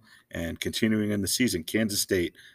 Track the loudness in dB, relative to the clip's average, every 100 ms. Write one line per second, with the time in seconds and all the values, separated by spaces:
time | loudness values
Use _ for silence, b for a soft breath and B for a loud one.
0 | b b b -6 -6 -4 -6 0 2 2
1 | 0 0 0 2 2 0 -2 0 0 0
2 | 0 0 0 B B